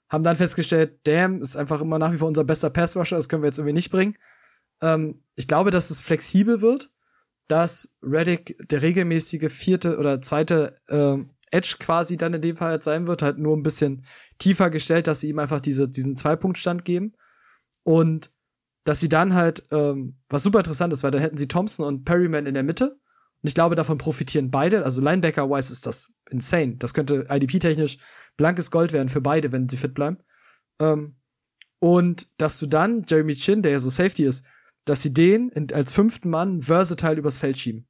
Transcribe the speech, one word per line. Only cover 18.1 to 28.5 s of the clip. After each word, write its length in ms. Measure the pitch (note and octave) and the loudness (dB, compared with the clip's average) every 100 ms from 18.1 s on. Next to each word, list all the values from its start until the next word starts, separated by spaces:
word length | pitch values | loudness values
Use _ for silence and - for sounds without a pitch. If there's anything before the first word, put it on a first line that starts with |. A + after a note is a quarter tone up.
| D#3+ - _ _ _ _ _ - | 0 -8 _ _ _ _ _ -2
dass 140 | D3 | 0
sie 80 | D#3+ | 2
dann 280 | D#3 F#3+ F#3 | 2 4 4
halt, 280 | E3+ D#3+ - | 2 0 -4
ähm, 480 | D#3 D3 C#3 B2+ - - | 0 0 -2 -8 -12 -4
was 120 | D3 | 0
super 160 | G3 G#3 | 2 2
interessant 320 | E3 D3 F3 | 2 -2 -2
ist, 100 | C#3+ | -2
weil 80 | C#3 | -2
dann 100 | C#3+ | 0
hätten 160 | D#3 D3+ | -2 -2
sie 100 | C#3 | -2
Thompson 380 | F3 G#3 - D3 | -2 -2 -2 -4
und 200 | C#3 C3 | -4 0
Perryman 420 | F3 F3+ D3+ D3 | 2 2 0 -2
in 80 | C3+ | -2
der 80 | |
Mitte. 300 | C#3 E3 C4 | -2 0 -2
Und 540 | - _ _ _ _ D3 | -4 _ _ _ _ -2
ich 60 | |
glaube, 220 | D3+ E3+ E3 | 2 2 2
davon 240 | D#3+ D3+ | -2 -2
profitieren 500 | D#3+ - C#3 D3+ C3 | -4 -4 -2 -2 0
beide. 340 | C3+ D#3+ G#3+ | 0 2 2
Also 160 | C3 B2+ | 0 0
Linebacker-wise 720 | C#3 F#3 E3 D3+ C#3 C#3 C3 | 0 2 0 0 -2 0 -2
ist 140 | A#2+ B2 | -4 -4
das 300 | - - _ - | -4 -6 _ -10
insane. 460 | B2+ B2+ E3+ C#3 B2 | -4 0 0 0 -2
Das 180 | A#2+ - | -6 -2
könnte 320 | C#3+ C#3+ - | 0 -2 0
I-D-P-technisch 720 | C#3 C3+ F3+ E3+ D#3 D3+ - - - - - | -2 0 0 0 0 -2 -4 -16 -20 -10 0
blankes 360 | D#3 | 0